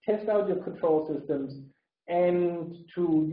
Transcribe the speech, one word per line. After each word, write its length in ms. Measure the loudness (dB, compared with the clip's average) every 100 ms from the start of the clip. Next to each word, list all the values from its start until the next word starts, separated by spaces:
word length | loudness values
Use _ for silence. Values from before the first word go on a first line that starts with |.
test 280 | -2 0 2
out 180 | 2 2
your 140 | -2
control 440 | -4 -2 2 2 2
systems, 460 | -4 -2 -4 -4 -10 -18 _ _ _ -2
and 680 | 2 2 2 0 -2 -8 -12 -10
to 360 | -2 2 2 2